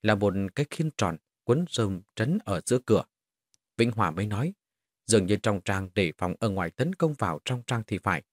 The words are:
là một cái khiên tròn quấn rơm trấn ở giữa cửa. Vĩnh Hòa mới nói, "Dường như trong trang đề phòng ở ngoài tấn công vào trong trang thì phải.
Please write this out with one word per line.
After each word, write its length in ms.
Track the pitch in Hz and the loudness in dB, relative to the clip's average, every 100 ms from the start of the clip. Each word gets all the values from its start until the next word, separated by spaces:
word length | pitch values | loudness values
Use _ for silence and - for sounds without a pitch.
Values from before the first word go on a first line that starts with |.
là 140 | 107 104 | 0 2
một 180 | 101 98 98 - | 2 0 -4 -4
cái 100 | 147 | -6
khiên 200 | - 156 - | -4 -4 0
tròn 200 | 90 82 _ _ | -2 -2 _ _
quấn 220 | - 139 175 | 0 0 0
rơm 320 | - 104 90 - - | 0 0 -2 -8 -4
trấn 220 | 120 208 - | -2 -2 -2
ở 160 | 85 - | -4 0
giữa 140 | 123 - | -2 4
cửa. 180 | 101 - _ _ _ _ _ _ - | 2 2 _ _ _ _ _ _ 0
Vĩnh 140 | 120 | 0
Hòa 200 | 110 90 | 2 0
mới 140 | 82 104 | 0 -4
nói, 280 | 101 160 - _ _ _ _ - | -2 -4 -6 _ _ _ _ 2
"Dường 200 | 107 90 | 4 4
như 100 | 101 | 0
trong 260 | 110 98 - | 0 -2 -2
trang 240 | 95 95 104 | -4 -2 0
đề 180 | 87 - | 0 0
phòng 180 | 90 - | -4 -2
ở 100 | 110 | -2
ngoài 200 | 95 87 | -2 -4
tấn 260 | - 160 - | -2 -4 0
công 180 | 160 | -2
vào 260 | 143 95 76 - | 0 -4 -4 -6
trong 180 | 123 - | -6 -4
trang 160 | 117 - | -4 -2
thì 100 | 98 | -4
phải. 260 | 98 82 _ | -2 -2 _